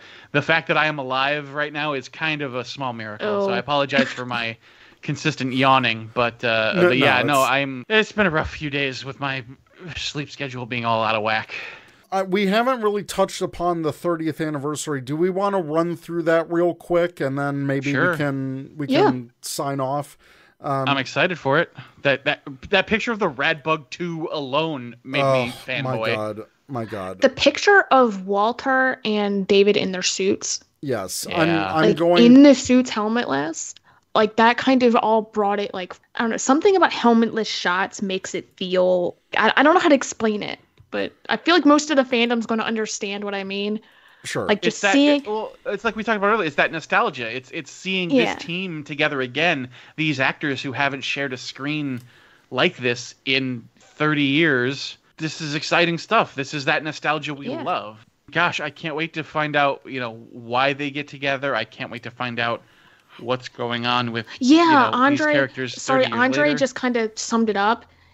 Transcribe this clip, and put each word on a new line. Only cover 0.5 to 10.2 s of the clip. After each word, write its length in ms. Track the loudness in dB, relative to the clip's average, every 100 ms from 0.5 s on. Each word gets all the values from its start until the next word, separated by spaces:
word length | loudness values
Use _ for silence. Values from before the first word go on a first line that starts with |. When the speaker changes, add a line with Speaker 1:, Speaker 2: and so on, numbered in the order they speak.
| 0 0
Speaker 1:
that 100 | 0
I 80 | 0
am 120 | -4
alive 540 | -4 -2 -2 -2 -6
right 180 | -8 -6
now 200 | -4 -4
is 160 | -6 -8
kind 320 | -6 -4 -4
of 140 | -6
a 100 | -6
small 280 | -8 -8 -8
miracle. 500 | -8 -10 -8 -4 -2
So 60 | -2
Speaker 2:
Oh. 40 |
Speaker 1:
I 40 | -2
apologize 500 | -2 -2 0 0 -2
for 160 | -4
my 320 | -6 -6 -6 -8 _ _
Speaker 2:
<laughs> 240 | -20 _
Speaker 1:
consistent 500 | -8 -4 -4 -2 -2
yawning, 580 | 2 4 4 2 -4 -6
but, 280 | -2 -2 -2
uh, 300 | 0 0 0 2
Speaker 3:
No, 120 | 4
Speaker 1:
but 80 | 4
yeah, 240 | 4 4
Speaker 3:
no, 120 | 2
Speaker 1:
no, 80 | 2
Speaker 3:
it's 80 | 2
Speaker 1:
I'm, 340 | 0 -2 -6 0
it's 220 | 0 0
been 140 | 0 0
a 40 |
rough 200 | 0 -4
few 200 | -6 -6
days 340 | -4 -4 -6
with 160 | -12 -8
my 240 | -6 -6 -10 -20 _ -18 -14 -10
sleep 340 | -8 -8